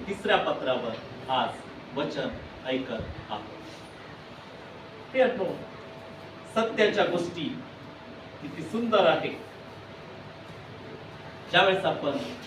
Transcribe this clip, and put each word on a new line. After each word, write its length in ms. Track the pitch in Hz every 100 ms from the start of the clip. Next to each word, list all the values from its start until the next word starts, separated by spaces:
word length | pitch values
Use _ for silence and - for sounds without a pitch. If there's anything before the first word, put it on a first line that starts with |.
| -
तिसऱ्या 300 | 196 208 196
पत्रावर 560 | - - 135 123 117 - - - -
आज 180 | 131 117 - - - - -
वचन 300 | 143 139 123 - - - 131
ऐकत 360 | 131 - 113 - - -
आहोत. 100 | 110 - - - - - - - - - - - - - - - - -
प्रियांनो, 340 | 262 254 - 185 - - - - - - - - - -
सत्याच्या 500 | 220 220 220 208 202
गोष्टी 520 | 175 175 170 - 139 - - - - - - - - -
किती 200 | 143 -
सुंदर 440 | 165 220 233 214 170
आहे. 220 | 151 143 - - - - - - - - - - - - - - - - - - - - - -
ज्यावेळेस 340 | 175 190 190
आपण 340 | 165 - 143 139 123 -